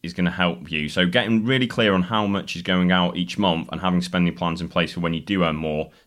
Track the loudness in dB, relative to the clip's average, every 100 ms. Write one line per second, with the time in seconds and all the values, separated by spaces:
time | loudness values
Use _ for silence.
0 | -8 -2 -2 2 -2 -2 -6 -4 -2 0
1 | 2 2 2 2 2 0 0 2 2 4
2 | 2 0 0 -2 -4 -8 0 2 4 4
3 | 2 0 -4 0 0 0 -4 -4 0 0
4 | 0 0 0 0 -4 -4 -2 -2 -2 -2
5 | -4 -4 -2 0 0 0 -4 -4 -6 _